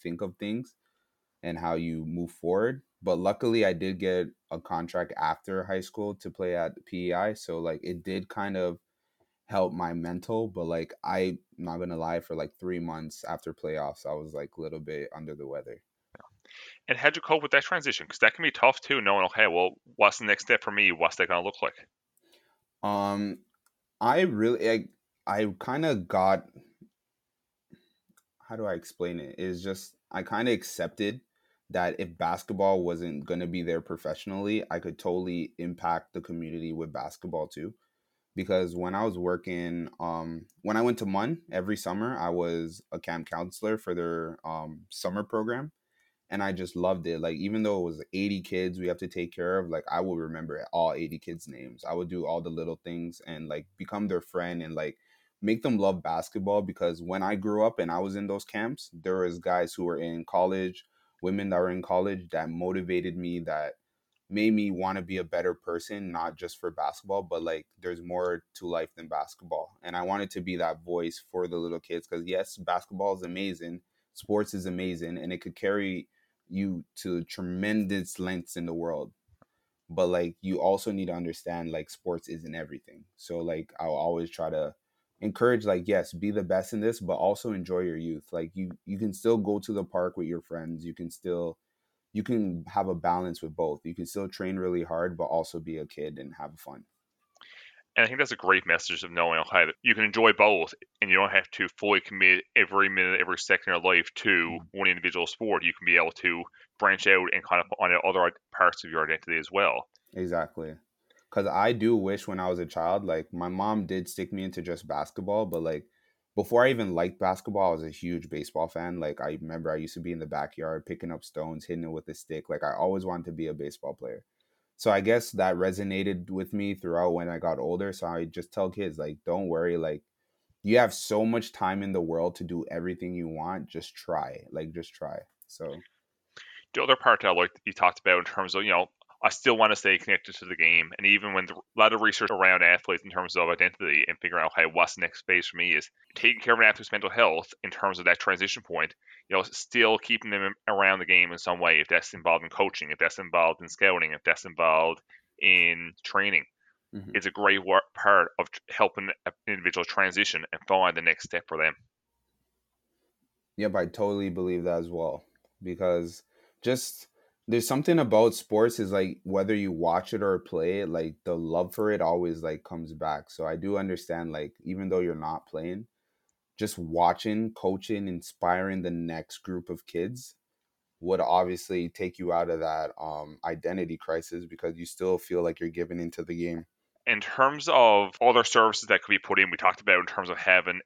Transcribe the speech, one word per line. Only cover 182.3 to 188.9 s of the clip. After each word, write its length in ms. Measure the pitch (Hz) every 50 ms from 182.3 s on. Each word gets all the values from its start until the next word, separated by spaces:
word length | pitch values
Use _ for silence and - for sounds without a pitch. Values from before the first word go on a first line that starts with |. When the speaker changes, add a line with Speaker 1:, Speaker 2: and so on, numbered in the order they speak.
Speaker 1:
out 180 | 85 85 85 85
of 100 | 82 80
that, 320 | 82 80 78 78 78 78 - -
um, 400 | 78 78 76 76 76 76 76 - -
identity 520 | 85 82 78 - 85 92 95 87 82 82 -
crisis 480 | - - 82 82 - - 85 87 87
because 320 | 82 82 - - 85 82 82
you 80 | 85
still 320 | - - - 92 92 92 87
feel 240 | - - 90 87
like 180 | 85 85 80 -
you're 100 | 85 82
giving 300 | 82 87 85 85 87 87
into 240 | 85 85 - - 80
the 120 | 85 85
game. 300 | 85 87 85 85 82 82 _ _ _ _ _ _ _ -
Speaker 2:
In 140 | - 113 104
terms 480 | - - - - 131 139 147 147 143 165
of 480 | 139 131 120 110 104 101 101 92 - -
other 240 | 120 123 117 120 113
services 440 | - - 117 113 110 104 - 107
that 140 | 104